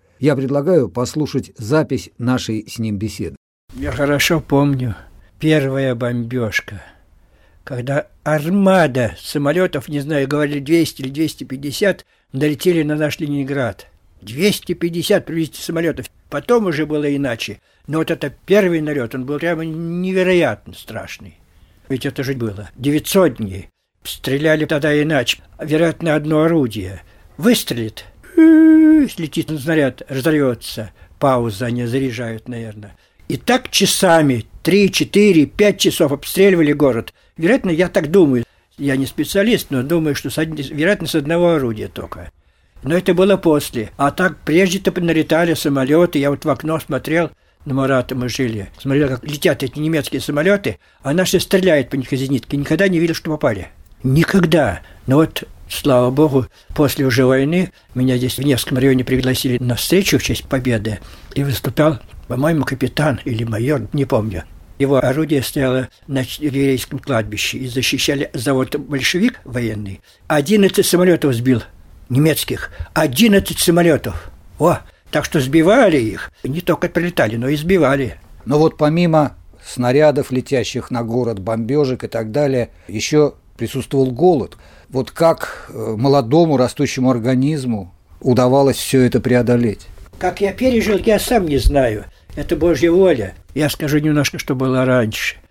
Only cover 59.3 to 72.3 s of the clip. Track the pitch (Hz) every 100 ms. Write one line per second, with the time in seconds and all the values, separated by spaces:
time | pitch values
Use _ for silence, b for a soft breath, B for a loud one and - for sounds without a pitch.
59.3 | 127 135 120 123 113 - 185 190 143 -
60.3 | 123 - 131 123 113 110 101 B B B
61.3 | - 143 113 - - 151 131 - - -
62.3 | 123 151 160 127 131 127 - 147 123 -
63.3 | 113 117 110 127 143 104 147 135 120 107
64.3 | 92 - - - - 139 135 123 139 151
65.3 | 147 - 147 131 131 123 b - 131 131
66.3 | - 147 135 139 131 - 127 - 117 107
67.3 | 104 - - 127 127 120 135 - 143 147
68.3 | - 120 131 127 147 147 139 120 175 240
69.3 | - - 123 113 107 101 95 b b -
70.3 | 151 143 214 196 - 185 170 185 170 147
71.3 | 117 127 117 - - - - - 127 156